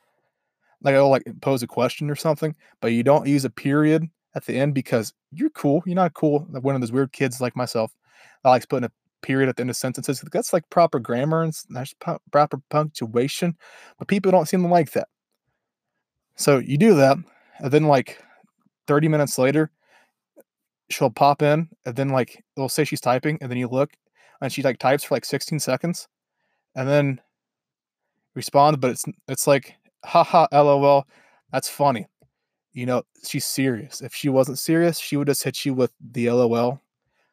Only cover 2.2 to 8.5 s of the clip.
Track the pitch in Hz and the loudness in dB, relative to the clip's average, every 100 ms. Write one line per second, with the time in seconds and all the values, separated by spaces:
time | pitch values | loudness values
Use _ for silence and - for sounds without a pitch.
2.2 | 165 147 156 - _ _ 117 117 120 147 | -4 -2 -4 -8 _ _ -2 0 2 2
3.2 | 127 143 131 - 139 147 151 160 160 - | 2 0 -2 -6 -2 2 2 2 -2 -10
4.2 | _ - - 123 143 135 - 123 107 - | _ -12 -6 -2 -2 -2 -2 -4 -4 -12
5.2 | _ 156 302 - 147 151 180 180 175 - | _ -6 -6 -2 0 0 0 -2 -2 0
6.2 | 156 147 175 131 135 135 120 127 135 - | 0 0 -4 -6 -4 -2 -2 -2 -4 -2
7.2 | 135 123 123 127 123 117 110 _ _ _ | -4 -4 -6 -6 -6 -4 -4 _ _ _
8.2 | _ _ 127 | _ _ 2